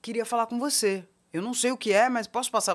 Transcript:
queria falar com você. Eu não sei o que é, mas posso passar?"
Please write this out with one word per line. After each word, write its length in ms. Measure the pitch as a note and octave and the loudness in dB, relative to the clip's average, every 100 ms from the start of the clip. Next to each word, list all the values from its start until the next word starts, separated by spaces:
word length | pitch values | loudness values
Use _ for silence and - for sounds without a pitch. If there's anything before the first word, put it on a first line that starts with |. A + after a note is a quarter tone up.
queria 240 | A3+ A3+ A3 | -8 -6 -2
falar 220 | A#3 A3+ | 0 0
com 100 | A#3+ | -2
você. 460 | C#4+ C#4 G3+ F#3+ F3+ _ _ | 0 2 2 0 -6 _ _
Eu 80 | D#3+ | -6
não 120 | A3 | -4
sei 180 | B3 A#3+ | 0 0
o 60 | B3+ | 0
que 140 | A3 | 2
é, 160 | G3 B3+ | 4 4
mas 180 | A#3+ G#3 | 2 -4
posso 220 | A#3+ B3 | -4 -2
passar?" 220 | A3 G3 | 0 0